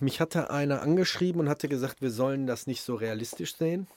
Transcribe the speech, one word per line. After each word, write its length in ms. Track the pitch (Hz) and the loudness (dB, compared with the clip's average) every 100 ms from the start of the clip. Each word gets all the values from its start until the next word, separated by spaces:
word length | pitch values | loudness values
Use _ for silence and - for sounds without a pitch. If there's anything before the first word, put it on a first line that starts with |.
mich 180 | 139 - | 0 2
hatte 300 | 160 170 - | 0 0 0
einer 300 | 143 143 139 | 0 0 2
angeschrieben 580 | 147 175 180 - 180 170 | 4 4 4 2 0 2
und 80 | 143 | 2
hatte 200 | 147 143 | 0 0
gesagt, 320 | 135 127 - | 0 -2 -2
wir 100 | 131 | -2
sollen 360 | 113 131 135 131 | 2 2 2 0
das 200 | 117 - | -2 -4
nicht 140 | 123 | -6
so 140 | - 117 | -4 -4
realistisch 600 | 110 110 117 - 165 - | -2 -4 -6 -8 -8 -2
sehen. 320 | 160 180 190 | 0 0 -4